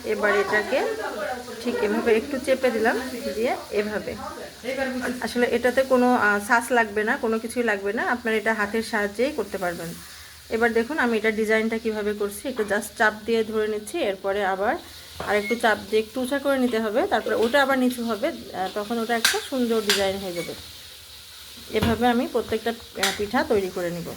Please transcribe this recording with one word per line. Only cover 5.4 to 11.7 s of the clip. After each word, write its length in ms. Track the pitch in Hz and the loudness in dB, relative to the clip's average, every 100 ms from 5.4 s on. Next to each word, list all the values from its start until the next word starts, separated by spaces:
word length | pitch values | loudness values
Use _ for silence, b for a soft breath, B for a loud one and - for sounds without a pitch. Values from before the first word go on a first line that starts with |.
| 247 | 2
এটাতে 380 | 233 247 247 | 2 2 2
কোনো, 300 | 262 254 247 | 4 6 6
আহ, 340 | 247 208 208 208 | 6 4 2 4
ছাঁচ 240 | 240 247 | 2 4
লাগবে 320 | 247 220 202 | 2 4 2
না, 140 | 214 277 | 0 0
কোনো 220 | 226 226 | 0 0
কিছুই 240 | 226 247 | -2 -2
লাগবে 300 | 233 202 202 | 0 0 0
না, 100 | 220 | -2
আপনারা 340 | 359 247 233 220 | 0 0 0 0
এটা 160 | 214 | 2
হাতের 300 | 220 208 226 | 2 0 0
সাহায্যেই 480 | 220 220 202 208 262 | 0 0 -2 0 0
করতে 260 | 311 - 190 | 0 -4 -2
পারবেন। 300 | 180 170 165 170 B B B B - | -2 -4 -8 -10 B B B B -4
এবার 240 | 226 233 | 2 4
দেখুন 260 | 226 240 320 | 4 0 2
আমি 180 | 247 226 | 2 2
এটা 140 | 214 | 2
ডিজাইনটা 460 | 214 214 220 220 | 0 2 2 2